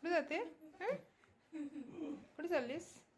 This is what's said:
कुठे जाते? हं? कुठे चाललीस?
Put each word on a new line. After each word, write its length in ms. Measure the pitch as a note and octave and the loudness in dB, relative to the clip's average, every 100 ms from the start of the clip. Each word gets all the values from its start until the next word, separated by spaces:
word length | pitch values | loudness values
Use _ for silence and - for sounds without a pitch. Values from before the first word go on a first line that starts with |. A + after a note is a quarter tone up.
कुठे 80 | D#4+ | 6
जाते? 260 | E4+ C#4 D#4 A#4+ - D#4 - | 4 4 2 0 -6 -16 -6
हं? 140 | F#4+ C#5 - - - - _ | 0 0 -2 -20 -20 -20 _
कुठे 920 | D#4+ C#4+ D4 A#3+ - D4 D4 - - E4+ | -6 -6 -6 -8 -6 -4 -4 -8 -6 2
चाललीस? 560 | E4+ A#3+ C#4+ - - - | 4 4 -2 -6 -14 -20